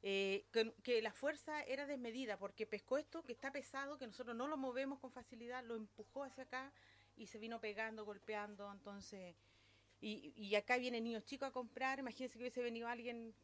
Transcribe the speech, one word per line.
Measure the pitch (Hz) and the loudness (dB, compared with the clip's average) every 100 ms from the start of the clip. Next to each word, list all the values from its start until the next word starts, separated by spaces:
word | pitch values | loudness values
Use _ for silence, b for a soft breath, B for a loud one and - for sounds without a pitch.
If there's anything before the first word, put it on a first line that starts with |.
eh, | 196 196 196 196 - | 4 4 6 4 2
que, | 226 226 - | 4 4 2
que | - 240 | 4 4
la | 220 | 4
fuerza | - 277 302 - 302 | 2 0 0 -2 -2
era | - 269 | 0 -2
desmedida | 285 277 240 226 247 196 | 0 -2 -2 -2 0 0
porque | 196 - 214 | -2 -4 -2
pescó | 208 - 262 | -2 2 2
esto | 302 - | 2 -8
que | - | -6
está | 226 277 | -4 -2
pesado, | 269 - 269 277 294 | -2 -4 -4 -4 -4
que | 247 | -6
nosotros | 196 233 | -6 -4
no | 233 269 | 0 2
lo | 302 | 2
movemos | 269 247 269 277 | 2 2 0 -2
con | 254 | -6
facilidad, | 247 240 233 240 254 | -10 -12 -10 -4 -4
lo | 233 233 | -2 -4
empujó | 214 - 214 269 | -4 -10 -8 -4
hacia | 277 262 | -4 -6
acá | 254 254 269 B B B B | -4 -4 -6 B B B B
y | - 220 | -12 -10
se | 220 | -6
vino | 226 226 | -4 -2
pegando, | 220 202 220 220 208 | -2 0 -2 -2 -6
golpeando, | 196 - 214 208 202 202 | -6 -2 -2 -2 -6 -8
entonces, | 196 202 202 - 196 180 170 B B B B B B | -8 -8 -8 -8 -10 -10 -14 B B B B B B
y, | 214 214 151 | -4 -4 -6
y | - 202 | -8 6
acá | 208 - 247 | 6 8 6
vienen | 247 240 | 6 2
niños | 233 226 - | 2 0 -2
chicos | 277 269 | -2 0
a | |
comprar, | 254 240 - 262 269 | 0 -4 0 2 2
imagínense | 262 - 254 220 | -2 -2 -4 -2
que | |
hubiese | 247 247 | -4 0
venido | 240 226 233 | 0 0 -2
alguien | 240 233 233 226 214 | -2 -2 -4 -6 -8